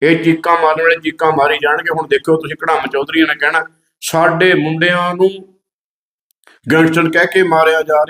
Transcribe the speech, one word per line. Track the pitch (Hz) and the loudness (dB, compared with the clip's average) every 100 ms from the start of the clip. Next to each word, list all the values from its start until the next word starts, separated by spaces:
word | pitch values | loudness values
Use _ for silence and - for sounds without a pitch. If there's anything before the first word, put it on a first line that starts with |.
ਇਹ | 151 160 | 0 2
ਚੀਕਾਂ | 165 160 175 170 | 2 0 0 0
ਮਾਰਨ | 156 160 | 2 2
ਵਾਲੇ | 165 165 | 0 0
ਚੀਕਾਂ | 156 156 160 | -4 -2 -2
ਮਾਰੀ | 147 143 151 | 0 0 0
ਜਾਣਗੇ। | 147 156 165 | 0 0 -2
ਹੁਣ | 160 147 | -6 -2
ਦੇਖਿਓ | 139 - 160 | -2 0 -2
ਤੁਸੀਂ, | 151 156 | -2 -8
ਕੜਮ | 165 156 131 | -4 -2 -2
ਚੌਧਰੀਆਂ | 139 143 156 156 | -6 -4 -2 -2
ਨੇ | |
ਕਹਿਣਾ, | 147 147 160 160 _ _ _ | 0 -2 -2 -4 _ _ _
"ਸਾਡੇ | - 165 170 165 185 | -4 0 0 2 2
ਮੁੰਡਿਆਂ | 160 151 160 175 180 175 | 2 0 -2 -2 0 -4
ਨੂੰ | 180 190 196 185 _ _ _ _ _ _ _ _ _ _ _ - | 0 -2 -2 -16 _ _ _ _ _ _ _ _ _ _ _ 0
ਗੈਂਗਸਟਰ | 160 160 160 165 | 2 4 2 0
ਕਹਿ | 165 180 | 0 0
ਕੇ | 190 | 2
ਮਾਰਿਆ | 180 160 160 160 | 2 2 2 0
ਜਾ | 156 151 | 0 0